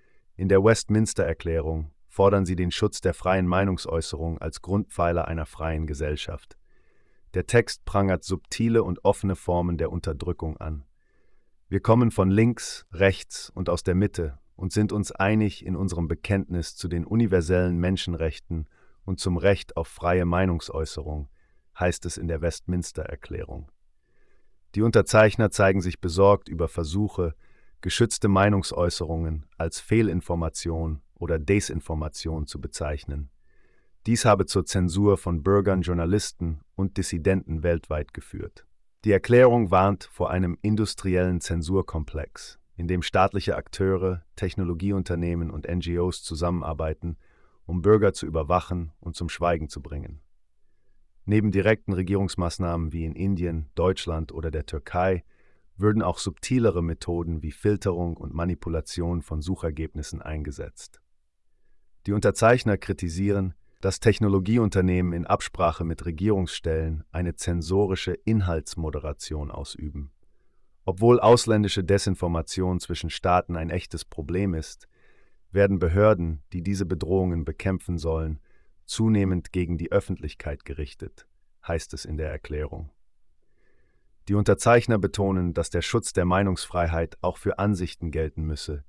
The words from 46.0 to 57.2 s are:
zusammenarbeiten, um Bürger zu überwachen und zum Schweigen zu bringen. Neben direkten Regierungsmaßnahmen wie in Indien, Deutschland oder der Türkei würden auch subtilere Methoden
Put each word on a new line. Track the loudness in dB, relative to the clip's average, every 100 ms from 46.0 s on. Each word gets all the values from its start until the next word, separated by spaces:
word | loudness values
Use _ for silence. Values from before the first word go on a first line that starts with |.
| -2 -4
zusammenarbeiten, | -10 -4 -2 -2 -4 -4 -6 -6 -8 -10 -14 _ _ _
um | -8 0
Bürger | 6 6 6
zu | 2 -2
überwachen | -4 0 0 0 -6 -6 -10
und | -12 -8
zum | -8
Schweigen | -2 0 0 -4
zu | -10
bringen. | -12 -10 -10 -14 -20 _ _ _ _ _ _ _ _ _
Neben | 0 2 4
direkten | 4 4 2 0
Regierungsmaßnahmen | -2 0 0 0 0 -2 -2 -2 -2 -4
wie | -4 -6
in |
Indien, | -2 -2 0 -2 -4 -4
Deutschland | 0 0 0 -2 -4 -6
oder | -6 -6
der | -6 -6
Türkei | -10 -4 0 0 0 -4 _ _ _ _ -2
würden | 2 2
auch | 0 -2
subtilere | -6 -8 -2 2 4 2
Methoden | -2 -4 -4 -4